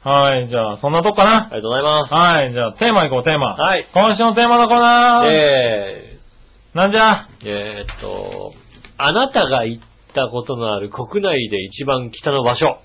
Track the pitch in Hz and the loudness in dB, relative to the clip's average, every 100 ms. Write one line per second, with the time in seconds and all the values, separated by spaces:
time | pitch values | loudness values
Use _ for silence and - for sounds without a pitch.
0 | 135 139 139 135 123 120 110 104 143 160 | 2 2 2 0 -2 -2 -2 -4 -2 0
1 | 170 - 202 220 - 117 110 123 147 151 | 0 2 4 2 0 -8 -4 -2 0 0
2 | 139 151 175 165 131 120 117 - 233 214 | 0 2 4 2 0 -2 -4 -2 0 2
3 | 156 127 160 156 127 95 160 185 - 180 | 2 0 0 0 -2 -2 0 0 -2 2
4 | 214 214 233 214 233 240 233 240 240 240 | 2 2 0 2 2 4 4 4 4 4
5 | 247 240 240 156 147 139 120 107 98 101 | 4 4 4 4 4 2 2 -2 -6 -12
6 | - - - _ - _ _ 165 196 214 | -16 -20 -20 _ -20 _ _ -2 0 4
7 | 220 202 - - 107 101 104 104 101 - | 2 2 -4 -16 -10 -8 -8 -10 -12 -12
8 | 101 98 98 95 98 - - - - - | -12 -10 -10 -12 -14 -16 -20 -20 -20 -4
9 | 139 180 - - 139 131 113 117 - _ | -2 0 0 0 0 0 -2 -8 -16 _
10 | _ - 127 120 120 127 113 104 101 - | _ -4 -4 -6 -8 -6 -4 -4 -6 -10
11 | 120 208 196 147 113 101 98 - 139 131 | -6 -4 -2 -2 -4 -6 -6 -10 -4 -4
12 | 120 - - 139 120 123 156 - | -4 -8 -4 -2 0 0 -2 -2